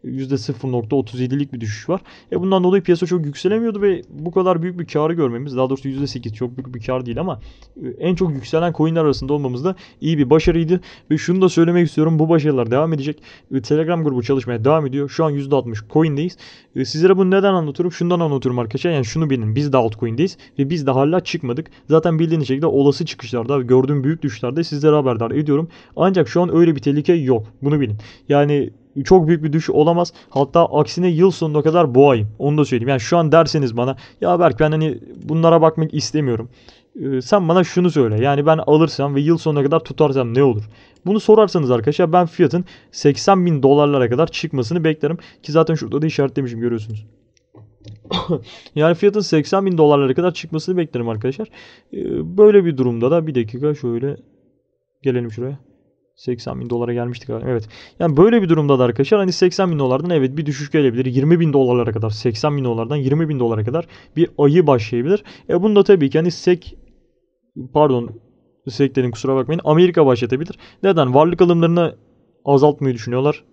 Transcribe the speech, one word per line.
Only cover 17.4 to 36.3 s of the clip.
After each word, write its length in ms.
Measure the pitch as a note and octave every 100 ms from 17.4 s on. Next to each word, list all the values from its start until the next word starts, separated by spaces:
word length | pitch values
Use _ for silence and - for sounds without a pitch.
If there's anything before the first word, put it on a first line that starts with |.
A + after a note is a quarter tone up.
| G3
anlatıyorum? 380 | F#3 D3+ C#3 F3
Şundan 280 | E3 F3 F3
anlatıyorum 380 | E3 C#3 B2+ B2
arkadaşlar. 320 | A2+ C3+ F3
Yani 140 | D#3
şunu 260 | A#2 D#3+ D#3+
bilin, 240 | C3+ A2
biz 180 | A2+ D3
de 40 | C3
altcoin'deyiz 640 | A2+ G#2+ A#2+ A2+ F#3+ - - -
ve 120 | C#3
biz 160 | E3+ C#3
de 40 |
hala 300 | B2+ C#3+ F3+
çıkmadık. 500 | F3+ E3+ B2+ A#2+ C3+ - _
Zaten 300 | D#3+ E3+ E3
bildiğiniz 300 | E3 D#3+ B2+
şekilde 180 | C3+ D#3
olası 400 | C#3 C#3 C#3 E3
çıkışlarda, 560 | - A2+ A#2+ A#2 C#3+
gördüğüm 420 | B2 B2+ C3 D3
büyük 180 | C3 E3
düşüşlerde 420 | C#3+ A2 B2 C#3
sizlere 300 | E3 D3 D#3
haberdar 360 | D3+ C3 A2+ A#2
ediyorum. 380 | B2+ D3+ C#3+ E3 - - -
Ancak 320 | F3+ G3 -
şu 140 | E3+
an 140 | F3+ D#3+
öyle 200 | E3+ C#3+
bir 40 |
tehlike 320 | A2 C#3+ D3
yok. 340 | F3 C3 A#2+ G#2+ _
Bunu 180 | C3+ D3+
bilin. 160 | B2+ G#2+ - - _
Yani 420 | C#3+ C#3+ D3 B2+ - _ -
çok 240 | C3+ F#3 D#3
büyük 160 | E3+
bir 80 | D#3
düşüş 180 | D#3 -
olamaz. 420 | - D#3 E3+ F3 - _
Hatta 360 | - A#3+ - -
aksine 420 | D3 D3+ - F3+
yıl 220 | D#3+ F#3+
sonuna 320 | - D#3+ D3+
kadar 320 | D3 E3+ D#3
boğayım. 340 | B2 C#3+ B2 G#2 -
Onu 200 | C#3+ D3+
da 60 |
söyleyeyim. 240 | D3 B2 A#2+
Yani 120 | C3+
şu 160 | - E3+
an 160 | E3
derseniz 440 | D#3 D#3+ D#3 C3+ A2+
bana, 200 | B2 C3 - _
"Ya 200 | F3+ F3
Berk, 200 | E3+ -
ben 100 | D#3
hani 280 | D#3 D#3 - - -
bunlara 380 | D3+ D#3+ E3 E3
bakmak 340 | D#3+ D#3+ D#3
istemiyorum." 540 | D3+ - D3+ C#3